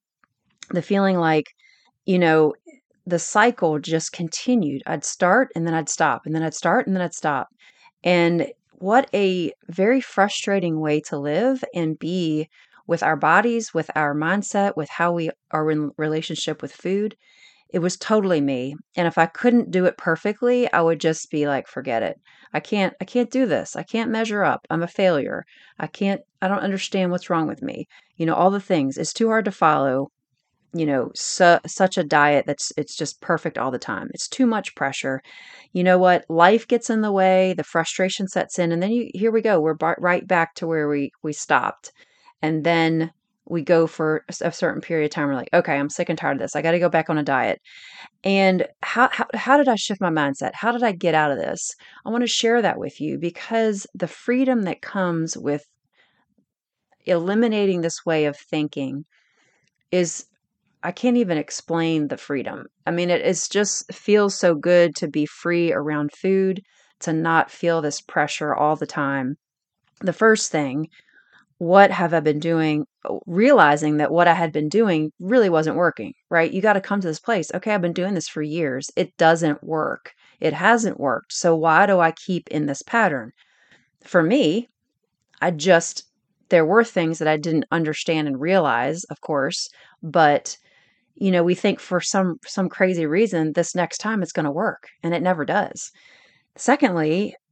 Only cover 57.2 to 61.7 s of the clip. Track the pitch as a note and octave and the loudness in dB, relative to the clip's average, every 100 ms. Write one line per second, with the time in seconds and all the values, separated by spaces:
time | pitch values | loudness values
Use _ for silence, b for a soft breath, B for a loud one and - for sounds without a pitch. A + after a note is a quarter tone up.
57.2 | E3+ G#3 A#3 G#3+ G3 F3+ E3 - - D#3+ | 0 0 0 0 0 0 -2 -4 -2 0
58.2 | D3+ C#3+ - D#3 D3+ C#3+ C3+ C#3 D#3 _ | 0 -2 -6 -4 -4 -4 -8 -8 -14 _
59.2 | _ _ _ _ _ _ - F3+ E3+ - | _ _ _ _ _ _ -4 -2 -2 -4
60.2 | - _ _ _ _ _ E3+ F3+ B3 A#3+ | -16 _ _ _ _ _ -12 -4 0 2
61.2 | G#3+ D#3 D3 - - | 2 0 -4 -10 -6